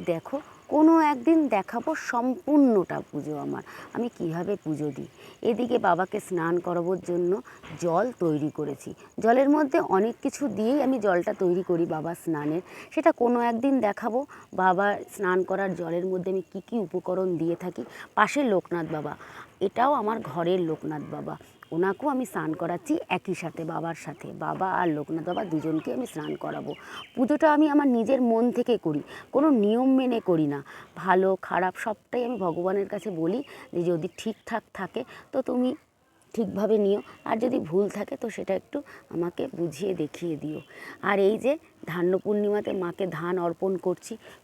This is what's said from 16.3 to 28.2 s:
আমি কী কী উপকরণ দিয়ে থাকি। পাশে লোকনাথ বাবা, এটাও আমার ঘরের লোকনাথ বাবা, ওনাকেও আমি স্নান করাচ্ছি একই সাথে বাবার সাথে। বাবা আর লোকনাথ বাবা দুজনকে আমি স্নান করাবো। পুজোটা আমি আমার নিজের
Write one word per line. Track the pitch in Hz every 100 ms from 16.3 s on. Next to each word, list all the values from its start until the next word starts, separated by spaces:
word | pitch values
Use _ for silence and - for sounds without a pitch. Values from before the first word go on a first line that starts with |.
আমি | 190 -
কী | 196 -
কী | 233
উপকরণ | 175 185 - 185 190 170
দিয়ে | 165 170
থাকি। | 180 - - - -
পাশে | - 208 285
লোকনাথ | 269 185 - 175 160
বাবা, | 156 147 147 - - - _
এটাও | 196 226 277
আমার | 285 208 226
ঘরের | 214 151 170 185
লোকনাথ | 165 156 151 151 160
বাবা, | 151 143 156 - _ -
ওনাকেও | 165 190 - 294
আমি | 254 240
স্নান | 185 156
করাচ্ছি | 156 170 175 - 311 -
একই | 185 -
সাথে | 175 165 143
বাবার | 160 160 165 165
সাথে। | - 143 143 -
বাবা | 156 156 185 180
আর | 180
লোকনাথ | 147 143 160
বাবা | 160 175
দুজনকে | 185 156 160 156 190
আমি | 247 240
স্নান | 156 151 147
করাবো। | 151 147 131 - - - -
পুজোটা | - 247 294 311
আমি | 302 302
আমার | 294 285
নিজের | 240 220 269